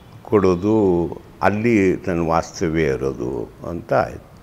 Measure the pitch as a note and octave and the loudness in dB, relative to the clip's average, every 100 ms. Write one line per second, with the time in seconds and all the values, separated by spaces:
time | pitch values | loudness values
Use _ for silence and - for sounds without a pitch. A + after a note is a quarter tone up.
0 | - - - G#2+ F#2+ F2+ G2+ A2 G2 F2 | -20 -20 0 2 4 2 2 2 4 2
1 | D#2+ - - - F#2+ G#2 A#2 A2+ F#2+ - | -2 -6 -16 -2 0 2 2 4 4 2
2 | - E2+ E2 D#2+ - - F2+ D#2+ D2+ B1+ | -2 -2 0 0 -2 -4 -2 0 0 -2
3 | C2+ B1 A#1+ C2 A1 - - E2+ - C3 | -4 -4 -6 -6 -10 -12 -10 -10 -4 -2
4 | A#1 - - - | -2 -6 -20 -20